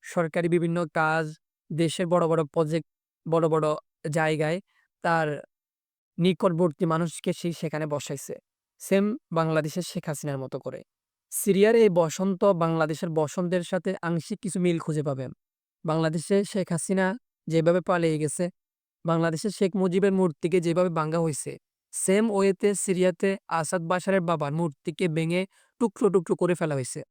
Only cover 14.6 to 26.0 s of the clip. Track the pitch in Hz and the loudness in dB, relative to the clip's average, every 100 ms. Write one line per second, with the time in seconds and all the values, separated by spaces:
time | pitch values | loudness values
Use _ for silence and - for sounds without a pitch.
14.6 | 180 170 160 156 147 135 127 - _ _ | 0 0 -2 -4 -2 -4 -8 -12 _ _
15.6 | _ _ 165 156 160 160 - 196 202 202 | _ _ -2 0 0 0 0 0 2 -2
16.6 | 175 170 - 190 185 226 _ _ - 160 | -2 -4 0 0 0 -2 _ _ -2 2
17.6 | 160 180 170 180 165 156 151 - 180 - | 4 2 2 0 2 0 -2 -4 -6 -8
18.6 | _ _ _ _ 165 165 165 160 214 - | _ _ _ _ -2 2 2 0 -4 -2
19.6 | 190 185 185 180 196 190 185 151 175 180 | -2 2 2 2 2 4 0 0 0 0
20.6 | 165 165 180 165 156 165 165 143 - 139 | 0 0 0 0 -2 0 -2 -2 -8 -12
21.6 | _ _ _ - - 196 226 196 196 190 | _ _ _ -6 2 2 4 2 2 2
22.6 | 202 202 - 175 180 175 196 196 _ 165 | 0 0 -2 2 2 2 -2 -2 _ -4
23.6 | 156 185 165 180 196 196 170 165 147 156 | -2 -4 -2 -2 0 0 2 -2 -2 -2
24.6 | 170 139 - 156 185 156 165 175 190 _ | -2 -4 -12 -4 -2 0 0 -2 -4 _
25.6 | _ _ 233 - | _ _ -4 2